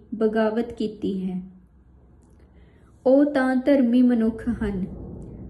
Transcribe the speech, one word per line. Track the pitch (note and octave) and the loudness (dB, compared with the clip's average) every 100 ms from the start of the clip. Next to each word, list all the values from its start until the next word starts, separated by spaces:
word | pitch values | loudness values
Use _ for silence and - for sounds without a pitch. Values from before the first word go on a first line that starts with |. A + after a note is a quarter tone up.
| - | -8
ਬਗਾਵਤ | G#3 A3 A3 A3 A3 A#3+ | -2 0 2 0 -2 -6
ਕੀਤੀ | - G#3+ - F#3+ F#3+ F#3 | -6 -6 -6 -6 -4 -6
ਹੈ। | F#3 - - _ _ _ _ _ _ _ _ _ _ _ _ _ _ - | -8 -10 -18 _ _ _ _ _ _ _ _ _ _ _ _ _ _ 4
ਉਹ | C4+ | 4
ਤਾਂ | D4 C#4+ C4 C4 | 4 2 0 0
ਧਰਮੀ | B3+ C#4 A#3+ B3 | 2 4 4 4
ਮਨੁੱਖ | B3 A#3+ A3 A3+ - | 4 4 0 -2 -6
ਹਨ, | A3 G#3+ F#3+ F3+ - - - - - - | -4 -4 -4 -6 -10 -14 -14 -16 -16 -18